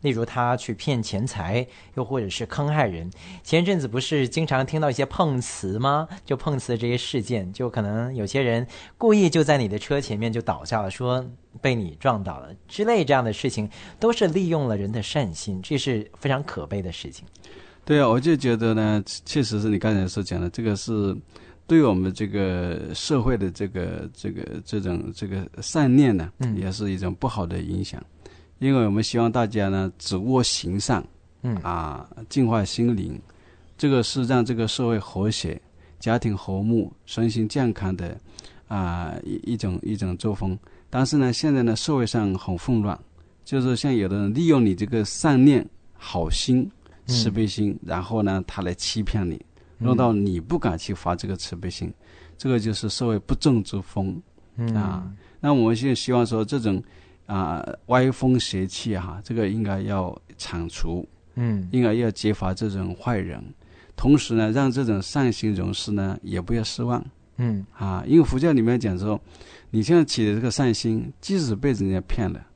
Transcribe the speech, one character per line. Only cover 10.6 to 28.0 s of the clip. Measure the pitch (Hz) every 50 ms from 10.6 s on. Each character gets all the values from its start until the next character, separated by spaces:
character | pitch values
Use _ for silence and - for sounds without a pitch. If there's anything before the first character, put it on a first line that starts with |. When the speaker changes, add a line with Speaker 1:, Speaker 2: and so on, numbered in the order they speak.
| -
Speaker 1:
下 | - - 110
了， | 104 95
说 | 98 - 127 123 123 127 127 123 120 - - _ _ -
被 | - 139 127
你 | 117 104 87 76 76
撞 | - 139 120 104 98
倒 | 92 85 -
了 | 64 67 90 - -
之 | - - - 208
类， | 220 240 214 165
这 | 123 143
样 | 135 123
的 | 113
事 | 104 - - 135
情 | - - 104 107 - - - - - -
都 | - 226
是 | 233 233 220 180
利 | 156 190 190 170
用 | 165 160 143
了 | 123 107
人 | 98 101 98
的 | 110 120 104
善 | - - 151 139 101 80
心， | - - - 98 92 92
这 | - 151
是 | 135 - 143 127 110 107 - - -
非 | - 143
常 | 135 135 143
可 | - - - 78
悲 | - - 101
的 | 95 87
事 | 85 - - -
情。 | 67 - - - - - - - - - - - - _ -
Speaker 2:
对 | - 147 147
啊， | 139 120
我 | 110 123
就 | 131 165 165
觉 | 139 131 127 117
得 | 110 113 113 113
呢， | 110 110 107 107 107 98 - - - -
确 | - - 156 135
实 | 107 110 104
是 | 104 110
你 | 107 95
刚 | - 110 107
才 | 101 92 90
所 | - - 98
讲 | - 98 87
的， | 90 90
这 | - - 113
个 | 110 104
是 | 98 - - 113 107 101 98 95 90 - - - - - - - - _
对 | - 160 165 151
我 | 123 98
们 | 92 92 95
这 | 92 - 110
个 | 98 101 104 98 95 92 90 87 87 85 - - - 80
社 | - - - 151 135 110
会 | 123 131
的 | 110 98 92
这 | 87 - 107 95
个， | - 95 87 90 87 80 73 85 -
这 | - - 101
个， | 95 - - - - - -
这 | - - 107
种， | 95 92 90 85 - - -
这 | - - 98
个 | 95 98 95 - - -
善 | 107 - - 160 151 131 123
念 | 135 147 131 107
呢， | 92 78 87 - -
Speaker 1:
嗯。 | 131 120 110 101
Speaker 2:
也 | 95 95 92
是 | 104 107 101
一 | 95
种 | 92 95 92 -
不 | - - 127
好 | - 110 92
的 | 85 - -
影 | 80 80 87 92 -
响。 | - - -